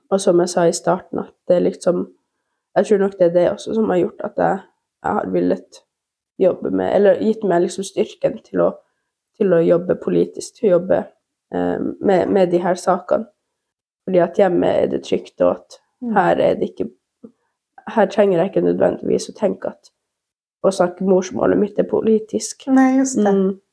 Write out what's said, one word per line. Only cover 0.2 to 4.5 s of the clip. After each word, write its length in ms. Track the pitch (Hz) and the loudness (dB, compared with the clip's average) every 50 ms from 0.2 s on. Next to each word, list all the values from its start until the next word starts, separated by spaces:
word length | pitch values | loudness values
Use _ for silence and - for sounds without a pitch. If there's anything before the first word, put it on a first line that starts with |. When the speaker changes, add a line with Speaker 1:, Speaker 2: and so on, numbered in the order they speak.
Speaker 1:
som 160 | - 190 175 175 | 2 2 2 2
jeg 100 | 175 180 | 2 0
sa 140 | - 180 170 165 | 0 0 0 0
i 40 | |
starten, 460 | - - - - 175 185 - _ - - | 0 -2 -2 -2 -2 -2 -4 _ -8 -10
at 140 | 196 - - _ _ - | -10 -10 -14 _ _ 0
det 80 | 180 | 0
er 80 | 175 180 | 2 0
liksom, 380 | - 190 - - 185 175 180 - - - _ _ _ _ _ _ _ _ _ _ _ - | -2 -4 -4 -2 -2 -2 -2 -4 -8 -12 _ _ _ _ _ _ _ _ _ _ _ -2
jeg 100 | 180 202 | -2 0
tror 120 | - 214 196 | 2 2 2
nok 140 | 196 196 196 - | 2 0 0 2
det 80 | 180 | 2
er 60 | 170 175 | 2 4
det 100 | 175 175 180 | 2 2 2
også 240 | 214 208 - - 214 | 0 -4 -6 -4 -2
som 140 | 226 220 190 | -2 0 0
har 80 | 180 175 | 0 0
gjort 220 | 175 208 - - - | -2 -2 -4 -8 -12
at 120 | - - - | -8 -4 -2
jeg, 200 | 175 165 | -2 0